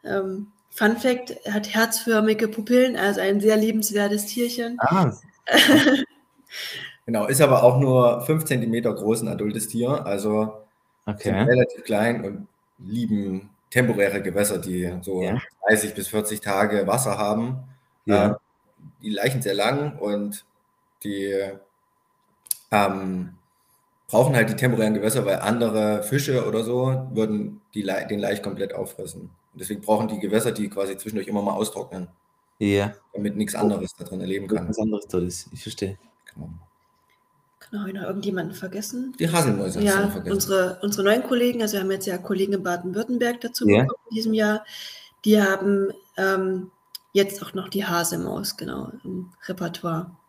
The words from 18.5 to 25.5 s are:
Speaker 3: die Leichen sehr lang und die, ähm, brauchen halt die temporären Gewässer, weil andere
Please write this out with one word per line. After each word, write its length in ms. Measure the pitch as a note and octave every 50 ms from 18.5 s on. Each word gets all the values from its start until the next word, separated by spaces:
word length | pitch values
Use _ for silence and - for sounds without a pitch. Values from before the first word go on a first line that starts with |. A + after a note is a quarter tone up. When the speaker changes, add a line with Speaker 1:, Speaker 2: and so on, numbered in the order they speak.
| _ _ _ _ _ _ - - _ _
Speaker 3:
die 80 | - G#2+
Leichen 320 | G#2 G2 G#2+ C3+ C3+ C3
sehr 140 | - G2+ G2
lang 420 | G2+ G2+ A#2 C3+ C#3+ D3 D3 C#3+
und 480 | - - G#2 G2+ G2+ G#2 G#2 G#2 - _ _ _ _ _ _ _ _ _ _ _ _ -
die, 320 | G#2 G2+ G2 G2 G2 G2 G2 G2 G2 G2 G2 - _ _ _ _ _ _ _ _ _ _ _ _ _ _ _ _ - - - _ _
ähm, 640 | A2 G#2 G2+ G2 F#2+ G2 F#2+ F#2+ F#2 F#2 F2+ F2+ - _ _ _ _ _ _ _ _ _ _ _ _ _ _
brauchen 280 | - - A2 C3 D3 C#3
halt 140 | A#2+ A2 G#2+
die 60 | G#2+
temporären 380 | - B2 B2+ A#2 A2+ A2 G#2+ G#2+
Gewässer, 320 | G#2 G2+ A2 - B2+ G#2
weil 120 | G2 F#2+ E2+
andere 640 | - G2+